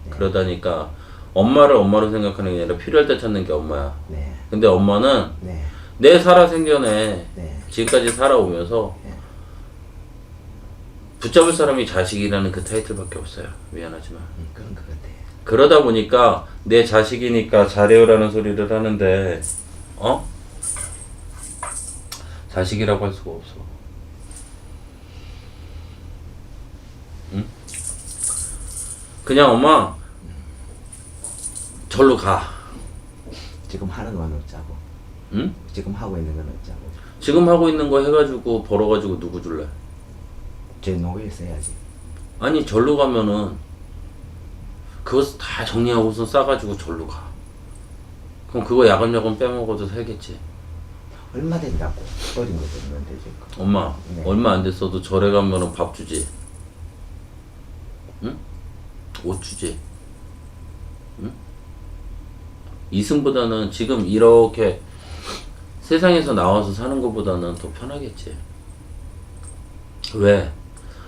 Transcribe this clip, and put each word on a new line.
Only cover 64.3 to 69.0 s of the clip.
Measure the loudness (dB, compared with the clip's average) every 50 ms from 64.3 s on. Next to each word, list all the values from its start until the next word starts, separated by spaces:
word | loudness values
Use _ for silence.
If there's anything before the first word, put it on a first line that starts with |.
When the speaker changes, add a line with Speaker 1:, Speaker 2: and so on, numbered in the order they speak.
| 10 10 8 6 4 2 2 0 0 -2 -10 -16 -18 -18 -16 -14 -14 -12 -10 -10 -12 -12 -12 -14 -16 -16 -16 -16 -16 -16
Speaker 2:
세상에서 | -2 0 2 4 6 6 6 4 4 2 2
나와서 | 4 4 4 4 4 2 0
사는 | -4 -4 -4 -4 -2 -2
것보다는 | -2 -2 -2 -2 -2 -2 -2 -2 -4 -4 -6
더 | -8 -10 -12
편하겠지. | -12 -12 -12 -10 -10 -10 -10 -10 -12 -12 -12 -12 -12 -12 -14 -14 -16 -18 -18 -18 -18 -18 -18 -16 -16 -14